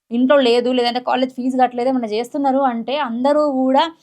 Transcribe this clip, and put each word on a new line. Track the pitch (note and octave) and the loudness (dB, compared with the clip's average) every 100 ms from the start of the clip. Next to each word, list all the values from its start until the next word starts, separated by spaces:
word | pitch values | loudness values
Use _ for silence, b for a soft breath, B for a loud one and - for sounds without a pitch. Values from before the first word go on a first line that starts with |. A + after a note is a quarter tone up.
| _ | _
ఇంట్లో | A#3 C4 C#4+ | -2 2 4
లేదు, | A#3+ B3 B3 | 4 2 2
లేదంటే | B3+ A#3+ B3 | 0 0 -2
కాలేజ్ | B3 B3+ C4 | -2 -2 -2
ఫీజు | B3 B3+ B3+ | -4 -4 0
కట్టలేదు, | B3 A#3+ B3 | 0 0 -2
ఏమైనా | B3+ A3 | -2 -2
చేస్తున్నారు | G#3+ B3 D4 C4+ C4+ | -4 -4 -2 0 2
అంటే | C4+ A#3 A3+ D4 | 0 -2 -4 -4
అందరూ | B3+ A3+ C4+ D4+ D4+ | -4 -2 0 2 0
కూడా | C4 C4 C4+ E4 E4 | 0 2 2 0 -6